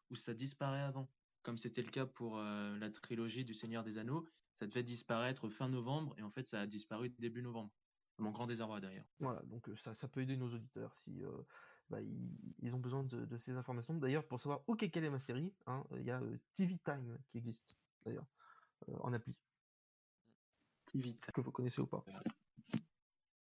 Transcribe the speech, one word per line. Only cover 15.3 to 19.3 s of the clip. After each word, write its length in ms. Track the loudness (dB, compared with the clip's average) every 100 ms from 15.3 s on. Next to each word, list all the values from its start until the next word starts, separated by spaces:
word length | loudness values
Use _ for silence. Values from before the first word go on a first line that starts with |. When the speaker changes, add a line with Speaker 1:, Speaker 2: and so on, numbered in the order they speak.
| 0 0 -2 -2
Speaker 2:
hein, 180 | -2 -2 -2
il 60 |
y 80 | 0
a, 100 | 0
euh, 160 | 0 -2 -2
T 120 | 4 4
V 120 | 4
Time 400 | 2 0 0 -6 -6
qui 120 | -4
existe, 360 | -4 -6 -10 -20 _ _ -4
d'ailleurs, 220 | -4 -4 _ -20 -20 -20 _ -6
euh, 80 | -2
en 120 | 2
appli. 240 | 2 0